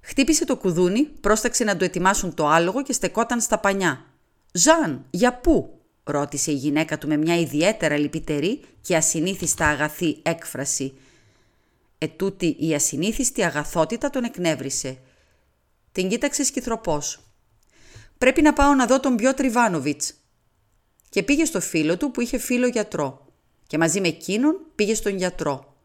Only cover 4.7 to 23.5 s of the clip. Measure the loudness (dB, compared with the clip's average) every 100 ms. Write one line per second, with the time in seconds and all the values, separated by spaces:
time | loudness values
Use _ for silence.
4.7 | 6 2 -4 -6 2 2 2 2 2 2
5.7 | -14 _ _ -6 -4 -4 -4 -2 -2 0
6.7 | 0 0 -4 -2 0 2 0 0 2 0
7.7 | 2 -2 0 -2 -4 -4 -2 -2 -4 -10
8.7 | _ -2 0 0 0 -2 -2 -4 0 0
9.7 | 0 -4 -2 -4 -2 -4 -4 -8 -8 -6
10.7 | -4 -6 -10 _ _ _ _ _ _ _
11.7 | _ _ _ -10 -4 -6 0 -2 0 -2
12.7 | 0 -2 -2 -2 -2 -4 0 -2 -2 -4
13.7 | 0 0 -2 -4 -4 -6 -2 -2 -2 -4
14.7 | -6 -8 -12 _ _ _ _ _ _ _
15.7 | _ _ -4 -2 -2 -2 -2 -4 -4 -6
16.7 | -6 -4 -4 -4 -12 _ _ _ _ _
17.7 | _ -20 -20 -20 _ 2 6 4 6 4
18.7 | 4 4 4 4 2 2 2 0 2 2
19.7 | 0 -4 -4 -8 -10 _ _ _ _ _
20.7 | _ _ _ _ -4 0 2 2 -2 -2
21.7 | 0 0 0 -2 -2 -4 -4 -2 0 0
22.7 | 0 -4 -4 -6 -6 _ _ _